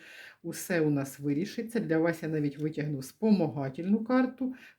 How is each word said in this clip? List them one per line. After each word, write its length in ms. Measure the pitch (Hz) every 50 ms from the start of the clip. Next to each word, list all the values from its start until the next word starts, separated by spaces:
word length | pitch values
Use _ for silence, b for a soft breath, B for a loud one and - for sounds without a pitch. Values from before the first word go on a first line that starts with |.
| B B B B B B B B
Усе 380 | - 170 147 - - - 180 165
у 100 | 156 151
нас 280 | 143 139 139 - - -
вирішиться. 640 | 143 147 139 151 196 - - 240 220 - - 220
Для 180 | 165 156 160 160
вас 240 | 165 170 165 -
я 60 | 170 156
навіть 300 | 160 156 147 143 139 151
витягну 440 | 151 156 151 147 147 151 147 135
спомагательну 1000 | 131 - - - 220 220 208 180 160 147 - 147 135 135 - - 170 190 214 220 220
карту. 500 | - 254 262 254 254 - - 262 254 254 B B B B